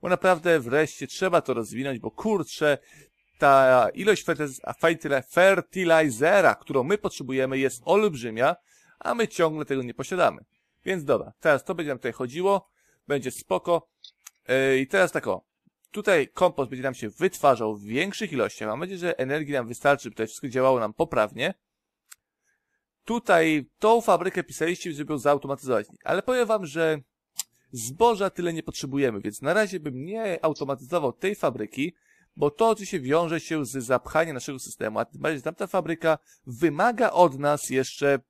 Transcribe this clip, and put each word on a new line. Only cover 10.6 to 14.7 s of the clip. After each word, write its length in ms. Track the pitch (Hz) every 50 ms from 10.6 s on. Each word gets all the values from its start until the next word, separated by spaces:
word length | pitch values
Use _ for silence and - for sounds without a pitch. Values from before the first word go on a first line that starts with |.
| _ _ _ _ _
Więc 200 | - 190 185 151
dobra, 280 | 139 135 107 - - - _
teraz 240 | - 160 147 131 -
to 100 | - 190
będzie 140 | 165 170 147
nam 100 | 139 120
tutaj 140 | - 131 110
chodziło, 560 | - 127 123 127 160 180 196 202 190 185 _ _ _ _ _ _ _ _ -
będzie 220 | 143 143 127 127
spoko. 580 | - - - _ 190 180 - - 175 165 - _ _ _ _ - _ _ _ - _ _ _ -
Yy, 300 | 123 131 135 135